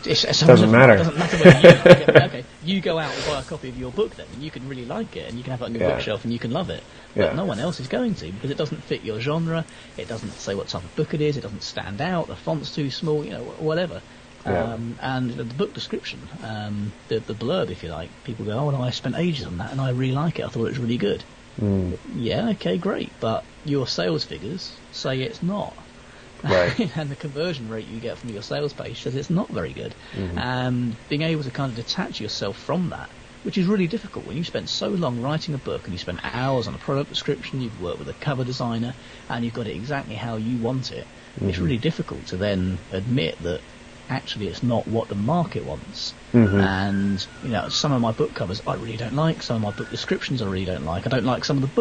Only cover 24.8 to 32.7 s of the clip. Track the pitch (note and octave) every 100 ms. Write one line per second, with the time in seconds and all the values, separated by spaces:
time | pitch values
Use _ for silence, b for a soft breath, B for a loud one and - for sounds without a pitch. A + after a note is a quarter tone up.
24.8 | - - - C3 C3 - E3+ G3+ F#2+ -
25.8 | - - b b b - - F#2 F2 -
26.8 | A3+ - D3 C#3 D3+ C#3 E3+ D3 A2 A2+
27.8 | G#2+ A2 A2+ D#2+ A#2+ G2+ G#2+ C#3+ D3 -
28.8 | - A#2 - B2+ C3 E3+ - - E2+ -
29.8 | - - B B F#2+ F2 B2 B2+ B2+ B2
30.8 | B2 A2 - D3 D#3+ D#3+ C3+ B2+ C#3 A2+
31.8 | A#2 - - - G#2 - G#2 F#2+ -